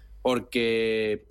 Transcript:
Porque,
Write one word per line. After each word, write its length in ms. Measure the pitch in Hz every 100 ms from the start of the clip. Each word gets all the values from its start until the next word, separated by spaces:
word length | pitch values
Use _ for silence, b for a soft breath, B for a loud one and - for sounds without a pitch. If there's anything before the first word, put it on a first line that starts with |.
| B B
Porque, 1040 | 123 123 - 120 117 113 113 110 107 104 -